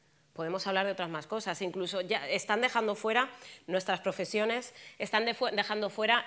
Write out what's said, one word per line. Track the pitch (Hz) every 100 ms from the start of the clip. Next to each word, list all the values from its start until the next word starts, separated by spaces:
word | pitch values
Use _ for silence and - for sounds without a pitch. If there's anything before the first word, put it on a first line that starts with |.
| - - -
Podemos | - 165 185 196
hablar | 190 196
de |
otras | 190 170
más | 160 151
cosas, | 220 202 165
incluso | 180 190 180 196
ya | 180 208 139
están | 185 - 214
dejando | 247 233 220 208
fuera | 220 233 269 - - - -
nuestras | 185 185 180
profesiones, | 196 - 180 214 214 240 247 - - -
están | 208 214 233
de | 226
fu-, | 247
dejando | 202 202 214 202
fuera | - 214 214